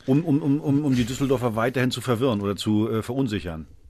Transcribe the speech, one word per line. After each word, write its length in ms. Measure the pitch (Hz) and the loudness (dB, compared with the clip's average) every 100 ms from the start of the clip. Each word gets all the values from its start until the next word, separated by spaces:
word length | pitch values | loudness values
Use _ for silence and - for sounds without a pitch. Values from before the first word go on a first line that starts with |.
um, 180 | - 139 | 2 2
um, 200 | 170 143 | 4 0
um, 180 | 156 147 | 2 0
um, 240 | 151 139 | 2 0
um 100 | 147 | 2
die 100 | 123 | 0
Düsseldorfer 520 | 117 123 135 127 120 110 | 0 -2 0 0 0 0
weiterhin 340 | 120 127 123 | -2 0 -2
zu 120 | 117 | -2
verwirren 400 | 127 110 135 104 | -2 0 0 0
oder 140 | 101 95 | -2 -2
zu, 340 | 110 107 110 | 0 2 2
äh, 120 | 110 | -2
verunsichern. 640 | 104 135 131 101 85 80 76 - | -4 -2 -2 -2 -6 -10 -12 -20